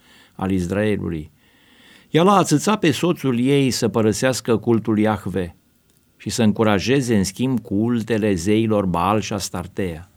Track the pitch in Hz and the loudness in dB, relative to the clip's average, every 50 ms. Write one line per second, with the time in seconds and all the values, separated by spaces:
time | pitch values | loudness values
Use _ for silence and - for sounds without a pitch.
0 | _ _ _ _ - _ _ - 95 95 95 92 87 85 95 101 107 107 101 95 | _ _ _ _ -20 _ _ -8 -4 -2 -2 -2 -2 -2 -2 -2 0 0 -2 -2
1 | 92 90 85 78 76 - _ _ _ _ _ _ _ _ _ _ _ - - - | -4 -6 -6 -8 -10 -12 _ _ _ _ _ _ _ _ _ _ _ -20 -20 -20
2 | _ _ - 156 175 196 202 190 160 - 151 143 - 208 214 208 - 165 127 - | _ _ 0 2 4 4 6 4 4 4 2 0 2 0 -2 0 2 0 0 0
3 | - 175 165 - - 135 123 117 123 135 143 139 135 131 110 - 123 107 110 120 | 0 -2 -2 0 -2 -2 -2 0 0 2 2 2 2 0 0 0 -2 -2 0 2
4 | 107 110 98 - 131 131 127 - - - 113 101 101 120 117 110 107 117 110 104 | 2 2 0 0 0 -2 -2 -2 0 0 0 0 2 2 0 0 2 0 0 2
5 | 104 107 107 98 - 101 90 95 87 87 - _ _ _ _ _ _ _ _ _ | 2 2 0 -2 -4 -6 -4 -4 -6 -6 -8 _ _ _ _ _ _ _ _ _
6 | _ _ _ _ - 107 - - 117 107 101 - 113 107 104 95 87 104 131 143 | _ _ _ _ -10 -8 -2 0 2 2 2 4 2 2 2 2 2 2 0 0
7 | 131 117 117 101 92 90 - - 123 131 131 113 104 - 101 101 110 120 123 117 | 2 2 2 2 2 0 -2 -4 -2 -2 -2 -4 -4 -4 -2 -2 0 0 0 -2
8 | 104 113 117 107 104 107 98 85 80 104 104 110 113 110 107 101 98 92 85 85 | -2 -2 -2 0 0 0 0 0 0 2 2 2 2 2 0 0 0 0 0 0
9 | 87 95 107 110 104 - 113 98 - - - 92 85 90 - - 101 90 82 80 | 0 0 0 0 -2 -4 -6 -8 -8 -8 -8 -10 -10 -10 -6 -6 -6 -6 -6 -10
10 | 87 _ _ | -14 _ _